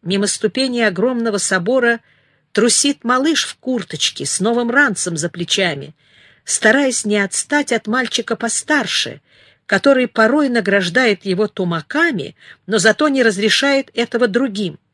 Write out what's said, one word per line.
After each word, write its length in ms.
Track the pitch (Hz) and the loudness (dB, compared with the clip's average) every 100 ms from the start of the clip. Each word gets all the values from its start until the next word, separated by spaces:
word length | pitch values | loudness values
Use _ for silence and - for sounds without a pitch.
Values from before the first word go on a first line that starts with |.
Мимо 240 | - 190 208 | -2 -2 0
ступеней 560 | - 214 262 262 240 | 0 -2 0 -2 0
огромного 560 | 226 175 233 247 226 202 | 0 0 -2 0 -2 -2
собора — 640 | - 190 175 262 240 233 _ _ _ _ _ | -2 -2 0 2 2 -2 _ _ _ _ _
трусит 520 | - 226 - 277 285 | 2 2 4 0 -2
малыш 420 | 233 254 285 302 - | -2 0 2 0 -2
в 100 | - | -8
курточке 680 | - 247 - 156 - - 139 | -4 -4 -4 -6 -6 -4 -6
с 140 | - | -2
новым 320 | 196 233 240 | 0 0 0
ранцем 440 | 254 285 190 180 165 | 2 2 0 -4 -2
за 140 | 170 | -4
плечами, 640 | - 175 - 180 143 143 - _ _ _ _ | -6 -4 0 0 -4 -12 -20 _ _ _ _
стараясь 640 | - - 214 254 277 247 214 | -6 0 4 4 2 0 0
не 120 | 208 | 0
отстать 540 | 196 - - 294 285 | 0 -4 -2 -2 0
от 140 | 226 - | -2 -2
мальчика 500 | 240 240 - 226 226 | -4 -2 -4 -4 -4
постарше, 840 | 233 - - 302 190 - - - _ _ _ _ - | -2 -4 0 0 0 -4 -4 -10 _ _ _ _ -2
который 400 | 196 277 262 247 | 2 4 4 0
порой 420 | - 220 285 285 | 2 2 4 2
награждает 760 | 233 185 196 175 180 247 202 | 0 0 0 2 0 0 0
его 240 | 196 185 208 | -2 -2 -2
тумаками, 880 | - 180 165 - 294 339 226 135 - - - - | -2 -4 -4 -4 0 0 -2 -8 -14 -20 -20 -2
но 140 | 208 | 2
зато 300 | 196 214 302 | 2 4 2
не 120 | 269 | 2
разрешает 680 | 233 190 208 - 285 277 262 | 2 2 0 2 2 0 -2
этого 340 | - 233 240 240 | -4 -4 0 0
другим. 520 | 214 269 196 190 147 _ | 0 -2 -4 -6 -8 _